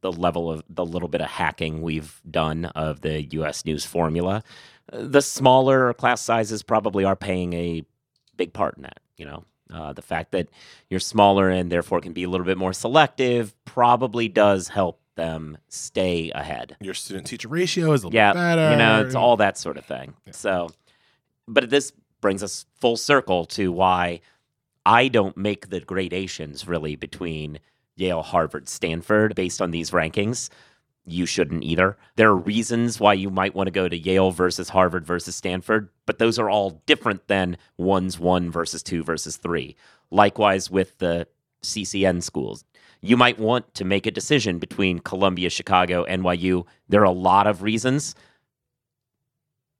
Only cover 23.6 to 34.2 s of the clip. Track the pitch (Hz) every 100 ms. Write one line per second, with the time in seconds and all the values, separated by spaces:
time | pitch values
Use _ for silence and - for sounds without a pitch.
23.6 | 95 85 92 90 87 85 _ _ _ _
24.6 | _ _ 95 117 131 113 98 - 101 101
25.6 | 92 92 - 92 90 87 95 - 78 69
26.6 | 95 85 78 73 76 - 90 78 76 73
27.6 | _ _ _ - 95 85 76 90 78 76
28.6 | - - 87 85 - 107 107 104 92 -
29.6 | 92 82 82 90 80 104 104 123 - _
30.6 | _ _ _ _ - 85 87 - 85 82
31.6 | - 82 95 101 _ - 110 95 85 107
32.6 | 110 117 120 113 104 98 98 95 95 98
33.6 | 95 95 92 85 85 95